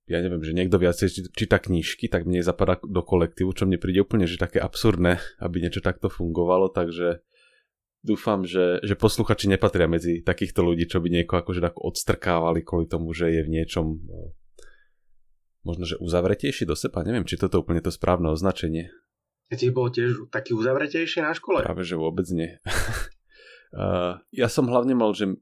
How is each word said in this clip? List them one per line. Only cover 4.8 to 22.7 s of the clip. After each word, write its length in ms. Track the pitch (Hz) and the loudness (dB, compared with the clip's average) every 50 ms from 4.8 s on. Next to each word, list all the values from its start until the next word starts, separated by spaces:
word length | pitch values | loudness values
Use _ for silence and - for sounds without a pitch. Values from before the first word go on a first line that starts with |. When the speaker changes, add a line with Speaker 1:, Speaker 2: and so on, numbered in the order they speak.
| - 113 98 87 90 90 90 85 - - - - | 2 2 4 4 4 2 2 0 -2 -10 -10 -8
Speaker 1:
aby 160 | 104 98 85 | -6 -4 -2
niečo 240 | 87 80 87 - 98 | -2 -2 -2 -2 -2
takto 240 | - 95 92 - - | -2 -2 -2 -2 -4
fungovalo, 600 | 95 - - 87 85 80 85 85 87 90 92 95 95 | -4 -4 -4 -6 -4 -2 0 2 2 4 4 2 2
takže 560 | - 95 87 85 85 85 87 87 85 78 _ _ _ _ _ _ _ _ _ _ _ _ _ _ _ _ - | 0 0 -2 -2 -2 -2 0 0 -2 -2 _ _ _ _ _ _ _ _ _ _ _ _ _ _ _ _ -2
dúfam, 400 | - 107 - - 117 107 98 92 | -2 -2 0 0 0 0 0 -2
že, 340 | 87 87 92 90 90 90 90 - | 0 2 2 2 2 2 0 0
že 80 | 101 98 | -2 0
posluchači 560 | - - 107 - - 110 - - - - 98 | 4 4 4 4 4 0 0 0 0 2 2
nepatria 400 | 98 95 - 101 - 95 85 80 | 2 4 4 4 4 4 4 4
medzi 320 | 85 82 85 87 85 85 | 2 2 0 0 -2 0
takýchto 400 | - - 90 - - - - - | 0 0 0 0 -2 -2 2 2
ľudí, 240 | 90 87 85 85 85 | 4 4 4 2 0
čo 160 | - - 92 | 0 0 0
by 80 | 82 87 | 0 2
niekoho 320 | 87 87 85 - - 87 | 2 0 0 2 0 -2
akože 240 | 85 - 92 90 85 | 0 -2 -2 -2 -2
tak 160 | 85 - - | -2 -2 -4
odstrkávali 800 | - - - - - - 104 - - - 87 82 82 82 82 82 | -6 -6 -6 -4 -2 -2 -2 0 0 0 2 2 2 2 0 0
kvôli 240 | 80 - - 85 82 | -2 -2 0 -2 0
tomu, 240 | 80 - 82 82 80 | 0 -2 -4 -4 -4
že 220 | 82 82 87 82 82 | -4 -2 0 2 2
je 80 | 80 | 2
v 80 | 78 76 80 | 0 0 -2
niečom, 480 | 80 80 - - 90 80 78 78 78 82 | -2 -2 -2 -2 -2 -2 -2 -4 -6 -8
eh, 260 | - - 82 82 80 - - - - _ - - - - _ _ _ _ _ _ _ - _ _ _ _ _ _ _ _ _ - | -12 -12 -12 -12 -12 -14 -16 -20 -20 _ -20 -20 -20 -20 _ _ _ _ _ _ _ -20 _ _ _ _ _ _ _ _ _ -8
možno, 240 | 90 85 87 90 80 | -8 -6 -6 -6 -6
že 80 | 85 | -6
uzavretejší 720 | - 87 87 82 90 87 92 101 - - 143 139 - - 82 | -6 -2 0 2 2 2 2 2 0 -2 -2 -2 -2 -2 -2
do 80 | 82 | -2
seba. 240 | - - - - - | -2 -4 -4 -4 -4
Neviem, 240 | 82 98 117 113 87 | -4 -2 -2 -2 -2
či 160 | - - - | -4 -4 -2
toto 160 | - 92 - | 0 2 2
je 60 | 90 82 | 2 2
úplne 160 | - 85 82 | 0 0 0
to 80 | - - | -2 -2
správne 400 | 82 - - 90 90 87 85 80 | -4 -2 0 2 2 2 2 0
označenie. 640 | 78 78 87 95 90 - - 80 80 82 82 - - - _ _ _ _ _ _ _ _ _ - | 0 0 0 0 0 -2 -2 -4 -4 -4 -6 -10 -14 -20 _ _ _ _ _ _ _ _ _ -12
Speaker 2:
Ja 80 | 120 | -6
ti 160 | 117 123 123 123 | -2 -2 0 0
bol 160 | 131 123 123 | 0 -2 -2
tiež 400 | 123 120 120 123 120 - - - | 0 0 0 0 0 -2 -6 -8
taký 240 | - - - - 120 | -8 -8 -4 -4 -2
uzavretejší 720 | 107 110 127 131 139 151 147 147 165 165 165 - 175 156 | 0 0 0 0 0 -2 -2 -2 -4 -4 -2 -2 -2 -2
na 80 | 151 165 | -2 -4
škole? 320 | 160 - - 190 147 123 | -4 -2 -2 0 0 0
Speaker 1:
Práve, 180 | - 87 90 92 | -2 -2 -4 -4
že 140 | 82 87 | -4 -4
vôbec 320 | 80 80 80 85 92 92 87 | -2 -2 -2 -2 -2 -2 -2
nie. 320 | 90 82 82 80 - - - | -2 -4 -4 -6 -8 -10 -8
<laughs> 560 | - | -4